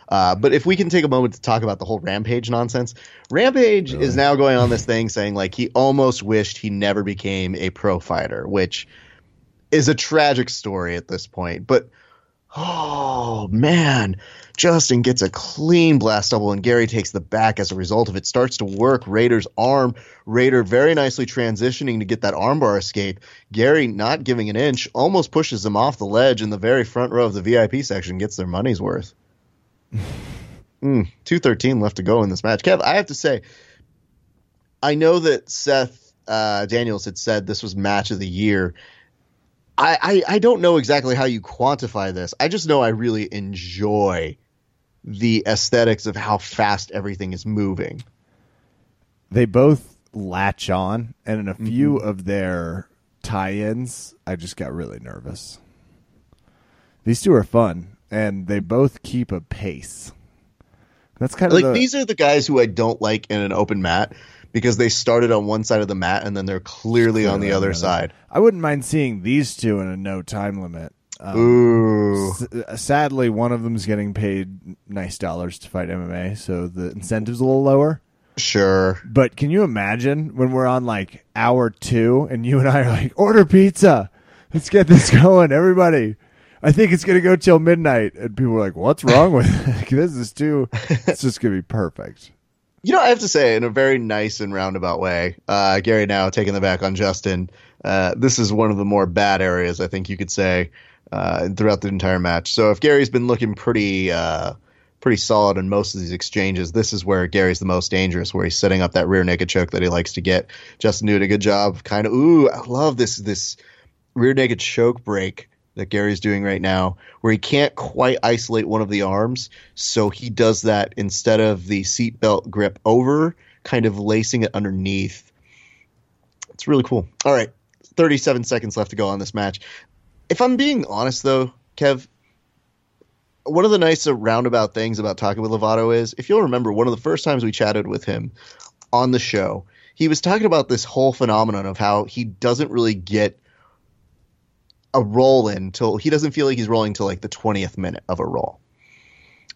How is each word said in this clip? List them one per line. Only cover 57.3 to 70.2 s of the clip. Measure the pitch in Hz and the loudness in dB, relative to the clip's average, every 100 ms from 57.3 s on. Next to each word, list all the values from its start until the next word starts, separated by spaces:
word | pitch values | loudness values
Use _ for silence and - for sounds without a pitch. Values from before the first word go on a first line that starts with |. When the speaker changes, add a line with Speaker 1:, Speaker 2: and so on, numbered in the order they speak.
Speaker 2:
are | 131 | 2
fun, | 98 117 107 85 92 _ - | 4 0 0 -2 -14 _ -8
and | 107 107 98 90 | -4 -4 -6 -6
they | 101 | -6
both | 87 120 139 - | -2 0 0 -2
keep | - 123 117 | -10 -8 -6
a | 90 | -8
pace. | - - 101 67 - - - - _ _ _ _ _ _ _ _ _ - | -10 -10 -10 -10 -16 -20 -20 -20 _ _ _ _ _ _ _ _ _ -8
That's | 127 - | -6 0
kind | 180 | 4
of | 170 | 6
Speaker 1:
Like, | 135 | 4
Speaker 2:
the | |
Speaker 1:
these | 220 254 277 | 2 0 -2
are | 226 | -4
the | 214 | 2
guys | 143 147 139 | 4 4 2
who | 131 | 2
I | 117 | 2
don't | 95 113 - | 0 -2 0
like | 107 110 - | -2 -2 -4
in | 104 | -4
an | 101 | -2
open | 92 107 104 | -2 -2 -2
mat | 87 87 - - - - - | 0 0 -2 -6 -20 -20 -6
because | 113 120 113 | -2 0 2
they | 120 | 0
started | - - 117 117 | 0 2 2 4
on | 107 104 | 2 0
one | 110 110 | -4 0
side | 107 | 0
of | 101 | 0
the | 95 | -4
mat | 90 98 101 | -2 -2 -4
and | 101 | -6
then | 95 | -6
they're | 92 | -8
clearly | - - 113 117 113 110 101 | -10 -12 -2 2 4 2 0
on | 98 | 0
the | 101 | 0
Speaker 2:
Clearly | |
on | 98 | 0
Speaker 1:
other | 98 | -2
Speaker 2:
the | |
other. | |
Speaker 1:
side. | 85 92 85 - _ _ | -2 -2 -2 -4 _ _
Speaker 2:
I | - | 2
wouldn't | 226 185 | 2 2
mind | 160 143 - | -4 -4 -2
seeing | 151 135 104 | -2 -2 -4
these | 95 143 131 - | -2 0 0 -4
two | 113 101 | -2 -2
in | 95 | -4
a | 92 | -8
no | 98 95 | -8 -10